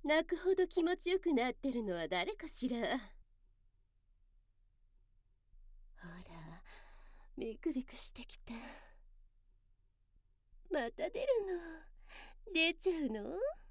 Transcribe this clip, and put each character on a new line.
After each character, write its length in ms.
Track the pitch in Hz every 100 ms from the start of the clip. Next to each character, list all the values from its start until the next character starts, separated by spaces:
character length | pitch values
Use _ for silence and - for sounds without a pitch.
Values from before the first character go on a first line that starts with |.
泣 220 | 294 311
く 100 | 330 349
ほ 180 | 370
ど 120 | 370 359
気 140 | -
持 140 | 330 359
ち 140 | 349
よ 80 | 381
く 120 | 349
な 180 | 269 254
っ 20 |
て 180 | 240 277
る 120 | 240
の 100 | 208
は 140 | 170 160
誰 280 | 175 175
か 120 | 415 330
し 200 | - 160
ら。 80 | 233
ほ 60 | 214 254 - - - _ - _ _ _ _ _ _ _ _ _ _ _ _ _ - _ _ _ _ _ _ - - - - - 170
ら、 560 | 175 180 165 160 165 - - - - - - - -
ビ 200 | 226 220
ク 160 | 339
ビ 100 | 262
ク 120 | 254
し 160 | - -
て 120 | -
き 140 | - -
た。 140 | - 226 240 - - - - - - _ _ _ _ _ _ _ _ _ _ _ _ - -
ま 200 | 320 233
た 180 | - 320
出 160 | 480
る 200 | 539 480
の？ 140 | 392 349 339 320 - - - - - - -
出 200 | 339 330
ち 140 | 349 381
ゃ 40 | 330
う 40 | 277
の？ 280 | 220 208 359 539 640 -